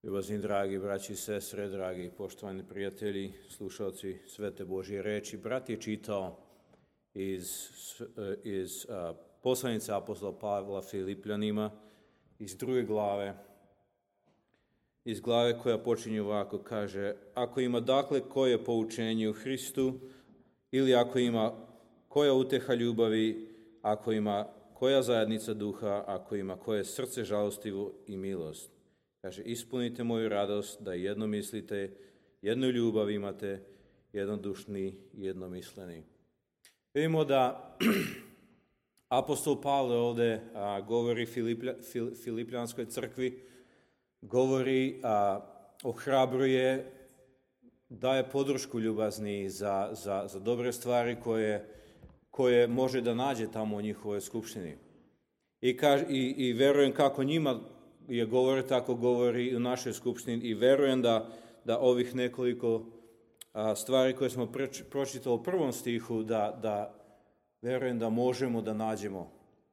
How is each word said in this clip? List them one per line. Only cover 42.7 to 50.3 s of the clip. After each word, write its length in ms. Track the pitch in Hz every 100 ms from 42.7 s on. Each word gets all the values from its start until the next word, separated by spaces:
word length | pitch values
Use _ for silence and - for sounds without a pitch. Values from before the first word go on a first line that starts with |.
| - 113
crkvi, 580 | 127 120 110 127 127 - - _ _ _ _ _ _
govori, 760 | 123 127 131 131 127 131 131 131
a, 380 | 123 104 101 98 - - - _
ohrabruje, 1080 | 127 117 - 135 127 127 135 131 131 131 - - - _ _ _ _ _ - _ _
daje 400 | 110 127 131 131
podršku 500 | 139 135 131 - 117
ljubazni 680 | 110 107 107 98 104 101 98
za, 400 | 95 101 98 104
za, 340 | 104 98 98
za 120 | 98